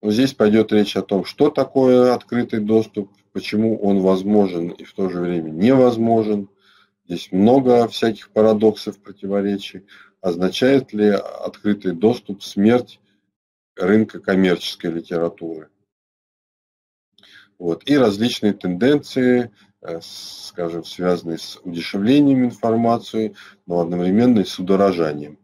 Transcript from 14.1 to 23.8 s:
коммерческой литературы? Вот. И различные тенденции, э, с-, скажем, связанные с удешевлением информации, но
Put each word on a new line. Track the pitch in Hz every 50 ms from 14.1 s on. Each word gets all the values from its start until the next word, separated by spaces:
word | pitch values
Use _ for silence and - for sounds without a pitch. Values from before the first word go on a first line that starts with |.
| - 87
коммерческой | - - 98 92 95 92 87 85 - - - _ - 87
литературы? | 82 85 80 - 87 82 85 85 82 - 85 82 82 78 78 _ _ _ _ _ _ _ _ _ _ _ _ _ _ _ _ _ _ _ _ _ _ _ _ _ _ _ _ _ _ _ _ _ - - - _ _ _
Вот. | 87 85 82 - - -
И | 143
различные | 147 127 110 101 98 113 123 113 - - 104 98
тенденции, | - - 92 90 87 107 131 147 147 139 - - 131 127 127 123 123 120 117 _ _ _ _ _ _
э, | - - 82 85
с-, | 85 - - - - - - - - -
скажем, | _ - 87 82 85 85 82
связанные | - - - 90 90 90 82 - 82 82 80
с | - - - - _
удешевлением | 92 85 85 80 - - 101 98 113 135 147 147 139 135 131 127
информации, | 120 117 - - 117 110 113 117 117 117 113 - - - 110 110 104 - - - - - _ _
но | - 87 87